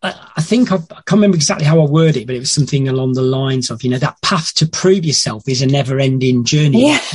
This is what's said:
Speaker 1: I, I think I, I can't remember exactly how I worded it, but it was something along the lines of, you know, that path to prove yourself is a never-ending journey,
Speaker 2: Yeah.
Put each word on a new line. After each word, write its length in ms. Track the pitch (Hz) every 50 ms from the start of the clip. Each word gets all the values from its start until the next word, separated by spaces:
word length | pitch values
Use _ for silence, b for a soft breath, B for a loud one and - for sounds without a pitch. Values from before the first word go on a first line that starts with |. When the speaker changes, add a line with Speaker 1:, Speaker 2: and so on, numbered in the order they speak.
Speaker 1:
I, 120 | - 190 - - - - -
I 60 | -
think 300 | 160 - 214 247 247 -
I, 40 | 190
I 20 | 185
can't 340 | 165 - - - - -
remember 240 | 185 214 208 202 180
exactly 280 | 160 143 156 147 - 156
how 140 | 147 160 165
I 60 | 151
worded 360 | 139 143 165 165 160 143 127
it, 40 | 110
but 100 | 127 127
it 40 | 120
was 100 | 131 151
something 360 | - 156 135 131 143 135 135 131
along 260 | 131 131 131 131 127
the 80 | 131
lines 480 | 131 127 135 135 135 135 131 131 127 -
of, 120 | 120 113
you 80 | - 123
know, 80 | 123 123
that 220 | 143 123 - _
path 300 | - - 190 165 160 - -
to 120 | - 156
prove 380 | 160 - - - 185 190 202 165
yourself 440 | 156 127 - - 127 110 107 - 139
is 140 | 131 123
a 40 | 139
never-ending 800 | 131 139 143 127 127 131 135 135 135 131 131 131 127 127 123 120
journey, 440 | 117 151 151 151 147 139 226 262 294
Speaker 2:
Yeah. 120 | 294 - - -